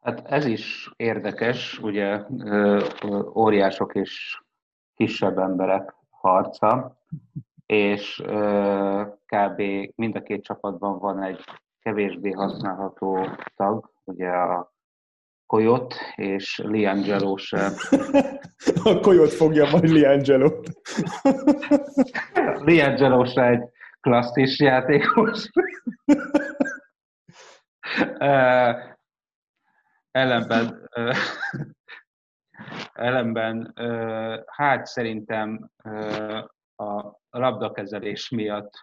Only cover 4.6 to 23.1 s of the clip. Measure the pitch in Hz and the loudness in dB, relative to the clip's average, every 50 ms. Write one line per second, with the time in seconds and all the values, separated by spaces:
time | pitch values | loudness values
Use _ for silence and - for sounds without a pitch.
4.6 | _ _ _ _ _ _ _ _ 113 107 - - - 98 92 95 92 95 95 92 | _ _ _ _ _ _ _ _ -2 -2 -2 -2 -2 -2 0 0 -2 -2 -2 -2
5.6 | 95 95 95 98 95 - - _ _ _ _ _ _ 95 92 95 98 - - - | 0 0 0 0 -2 -6 -18 _ _ _ _ _ _ 2 4 4 2 0 -4 0
6.6 | - 107 117 127 156 - - _ _ _ - 147 _ _ _ 147 - _ _ _ | 2 2 2 2 -2 -8 -14 _ _ _ -18 -18 _ _ _ -16 -16 _ _ _
7.6 | _ _ 107 107 101 101 101 101 - - - - - - - 107 104 104 104 104 | _ _ 0 2 2 2 0 -2 -4 -10 -12 -10 -8 -6 -4 -2 0 0 2 2
8.6 | 101 101 101 98 98 98 98 98 104 104 - _ _ _ - 104 101 98 95 - | 2 2 0 0 0 -2 -2 -2 -4 -6 -10 _ _ _ 0 0 0 0 0 -4
9.6 | 104 101 98 98 98 98 - - 113 113 101 101 - - 104 98 - - 104 - | -4 -4 -2 -4 -6 -8 -8 -6 -4 -4 -4 -6 -6 -6 -8 -8 -6 -10 -12 -8
10.6 | - 101 101 90 98 101 95 90 92 101 92 95 98 95 92 85 - - - - | -6 -8 -8 -4 -6 -6 -6 -4 -4 -4 -4 -4 -6 -6 -8 -10 -14 -20 -20 -20
11.6 | _ _ _ _ _ 117 107 104 104 98 87 87 92 101 92 92 98 95 95 - | _ _ _ _ _ -6 -2 -2 -2 -2 -4 -6 -6 -6 -4 -2 -4 -4 -4 -6
12.6 | - 101 92 90 98 95 - - - 95 95 95 95 92 - - - - _ _ | -6 -8 -6 -6 -8 -10 -8 -6 -4 -4 -2 -2 -4 -4 -8 -12 -16 -18 _ _
13.6 | 98 98 107 113 - _ _ _ _ - 92 - 92 90 90 90 90 87 90 87 | -2 0 0 -2 -6 _ _ _ _ -16 -10 -8 -4 -2 0 0 0 0 -2 -4
14.6 | 87 _ _ _ _ _ _ _ _ _ _ _ _ _ _ _ _ _ - 110 | -6 _ _ _ _ _ _ _ _ _ _ _ _ _ _ _ _ _ 2 2
15.6 | 110 113 120 127 123 - - - - - - - 92 98 98 98 98 - - - | 4 4 4 2 0 -6 -12 -14 -14 -14 -10 -8 -6 -4 -4 -4 -6 -8 -10 -8
16.6 | - 104 107 110 104 98 95 101 98 92 104 98 98 98 98 98 - - - 98 | -6 -2 0 2 2 2 2 0 0 0 0 0 0 -2 -4 -4 -6 -6 -4 -2
17.6 | 98 98 - - - - - 277 - - - 285 277 - - - - - _ _ | -2 -2 -4 -6 -2 2 2 2 2 2 2 0 0 0 -4 -12 -16 -18 _ _
18.6 | - - - 175 - 220 185 175 - 208 190 170 156 147 - - 165 156 156 151 | -2 0 0 2 4 4 4 4 6 6 8 8 8 6 6 4 2 4 6 4
19.6 | 147 139 147 175 170 160 160 156 147 139 139 143 139 127 139 131 131 156 160 - | 4 6 4 4 6 6 6 6 8 8 6 4 6 4 4 6 6 4 2 0
20.6 | - - - - _ - - - - - - - - 277 269 269 - - 285 294 | -10 -12 -16 -16 _ -12 -6 -6 -6 -6 -6 0 2 2 2 4 4 2 2 2
21.6 | - - 294 285 285 - - 277 254 - - - - - - - 294 247 - - | 2 2 2 2 2 -2 0 0 0 0 0 -8 -10 -6 -2 -2 -2 0 -2 0
22.6 | 143 147 170 165 143 139 123 117 139 135 | 4 6 6 6 6 4 4 4 4 6